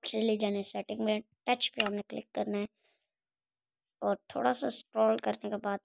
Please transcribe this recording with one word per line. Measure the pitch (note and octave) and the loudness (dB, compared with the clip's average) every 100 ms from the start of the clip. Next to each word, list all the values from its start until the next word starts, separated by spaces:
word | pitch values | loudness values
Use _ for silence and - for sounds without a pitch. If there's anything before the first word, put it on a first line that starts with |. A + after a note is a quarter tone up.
| - | -6
चले | A3 A3 G#3+ | 0 2 2
जाना | G#3 G3+ | 2 0
है | |
सेटिंग | G3+ G#3 G3 A3 | -2 -4 -4 -2
में, | A3 G#3+ - _ - | 0 0 -4 _ -2
टच | B3 - | 0 0
पे | - | 0
आपने | G#3 G3+ | 0 -2
क्लिक | - A3 - - | -6 -10 -6 -4
करना | G#3 G#3 | -2 -2
है | G#3 _ _ _ _ _ _ _ _ _ _ _ _ - | -4 _ _ _ _ _ _ _ _ _ _ _ _ -4
और | G#3 G3 - C4 | -2 -2 -4 -2
थोड़ा | B3 | 0
सा | B3 - | 2 -2
स्क्रॉल | A#3+ - A3 A3 A3 | -4 -4 2 4 4
करने | A3 G#3 G#3 | 0 -2 -4
के | G#3 | -4
बाद | G3+ G3 | -2 -4